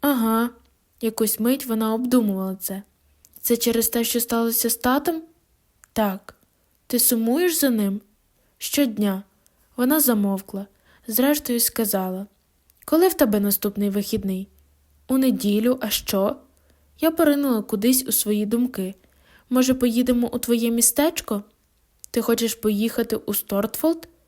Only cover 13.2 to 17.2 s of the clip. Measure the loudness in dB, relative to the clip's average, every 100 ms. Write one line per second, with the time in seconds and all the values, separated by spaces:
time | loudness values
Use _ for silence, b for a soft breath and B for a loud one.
13.2 | 2 4 0 0 -4 -2 -2 -2 -2 -4
14.2 | -4 -6 -8 _ _ _ _ _ _ 2
15.2 | 2 2 2 2 2 0 -2 -6 -2 0
16.2 | 0 -2 _ _ _ _ _ _ -2 2